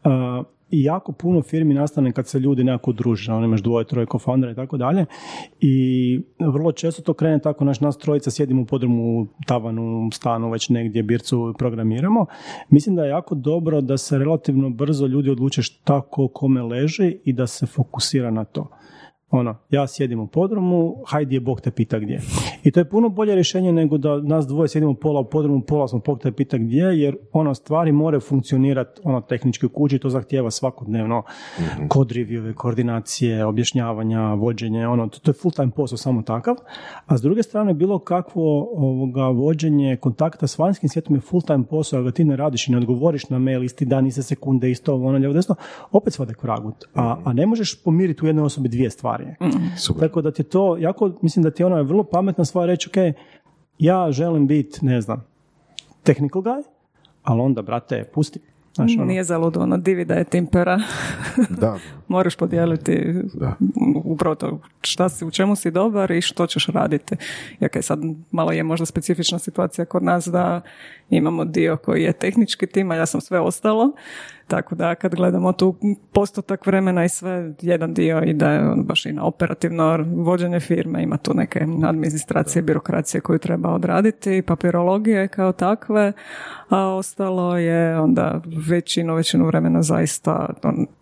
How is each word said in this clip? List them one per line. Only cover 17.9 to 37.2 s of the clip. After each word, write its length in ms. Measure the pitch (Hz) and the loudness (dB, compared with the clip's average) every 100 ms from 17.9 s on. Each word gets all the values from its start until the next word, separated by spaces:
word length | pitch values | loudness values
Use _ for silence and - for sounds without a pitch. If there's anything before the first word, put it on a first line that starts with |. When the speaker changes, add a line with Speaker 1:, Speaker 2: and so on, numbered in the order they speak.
| - - 135 123 | -2 -2 0 0
Speaker 1:
na 120 | 110 107 | -2 -4
to. 240 | - - - - - - _ _ | -8 -10 -16 -20 -20 -20 _ _
Ono, 260 | 139 120 110 _ | 0 0 -6 _
ja 180 | 139 135 | -2 -2
sjedim 320 | - 135 117 | -4 -4 -4
u 80 | 104 | -4
podrumu, 680 | 156 190 208 180 175 165 151 - | -2 -2 0 0 0 -2 -6 -4
hajdi 280 | 147 143 131 | -4 0 -2
je 40 | |
Bog 200 | 120 117 | -2 -4
te 100 | 127 | -4
pita 280 | - 113 117 | -2 -2 -2
gdje. 220 | 107 131 - - - - | -4 -6 -6 -6 -6 2
I 80 | 147 | 4
to 80 | 175 | 4
je 60 | 170 | 2
puno 240 | 208 233 | 2 2
bolje 260 | 190 214 190 | 2 2 2
rješenje 360 | 170 185 185 | 2 2 2
nego 260 | 165 156 147 | 2 2 2
da 200 | 151 143 | 0 0
nas 300 | 147 160 139 | 2 0 0
dvoje 200 | 143 160 | 0 0
sjedimo 260 | 156 151 | 2 0
pola 260 | 127 156 147 | 0 0 0
u 60 | 135 | 0
podrumu, 360 | 156 147 139 | 0 2 0
pola 260 | - 151 131 | 0 0 0
smo 120 | 120 | -2
Bog 200 | 127 135 | -2 -2
te 120 | 135 | -2
pita 260 | 113 139 127 | -2 -2 0
gdje, 260 | 113 131 | 0 2
jer, 340 | 185 165 143 139 - | 2 2 0 -2 -2
ono, 200 | 160 156 | 0 0
stvari 380 | 135 - 156 165 | -4 -2 0 2
moraju 300 | 147 160 147 | 2 2 0
funkcionirati, 800 | 143 135 120 135 135 131 120 - | 0 -2 0 0 2 0 -4 -6
ono, 180 | 175 127 | -2 -2
tehnički 440 | 110 127 131 - 123 | -2 -2 -2 0 -4
u 40 | |
kući, 300 | - 147 135 | 0 0 0
to 100 | 135 | 0
zahtijeva 420 | 131 - 135 117 | -4 -2 -2 -2
svakodnevno 720 | - 131 - 104 113 110 117 - - - - | -2 -6 -6 -6 -4 0 -2 -4 -18 -16 -8
Speaker 2:
Mhm. 300 | 82 - 73 | -6 -6 0
Speaker 1:
kod 220 | 135 127 | 2 2
reviewe, 440 | 113 110 117 110 | -2 -6 -6 -6
koordinacije, 920 | 110 123 113 120 113 - - 120 110 107 | -6 -4 -2 -2 -4 -6 -2 -2 0 0
objašnjavanja, 760 | 107 120 131 117 107 110 113 | 0 0 -2 -2 -4 -2 0
vođenje, 640 | 110 104 117 113 117 113 117 | 0 0 0 -2 -4 -2 0
ono, 200 | 120 113 | 0 -2
to, 120 | - | -2
to 100 | - | 0
je 60 | 139 | 0
full 160 | 180 | -2
time 200 | - 131 | 0 -2
posao 260 | 131 131 123 | -2 -4 -4
samo 240 | 135 123 | -2 -2
takav. 340 | 107 113 226 247 - - - - - | -2 -4 -2 -4 -6 -20 -18 -20 -2
A 120 | |
s 40 | 135 | 0